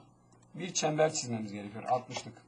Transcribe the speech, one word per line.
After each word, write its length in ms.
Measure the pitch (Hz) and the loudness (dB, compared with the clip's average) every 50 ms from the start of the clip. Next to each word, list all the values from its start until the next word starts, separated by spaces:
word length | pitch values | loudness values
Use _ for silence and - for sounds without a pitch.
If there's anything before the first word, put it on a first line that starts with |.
| - - - - - - - - - - - | -12 -20 -20 -20 -20 -20 -20 -20 -20 -16 -8
bir 200 | 151 180 175 - | -8 -6 -4 0
çember 380 | - 170 151 151 151 156 156 | 2 2 4 6 6 6 6
çizmemiz 400 | - - 131 120 117 110 107 101 | 4 0 -2 -2 -2 -2 -2 -4
gerekiyor. 320 | 101 101 101 101 107 110 - | -6 -8 -8 -8 -10 -8 0
Altmışlık. 580 | - 127 120 117 - 123 - - 113 - - - | 2 2 2 2 -2 -8 -8 -8 -8 -14 -16 -20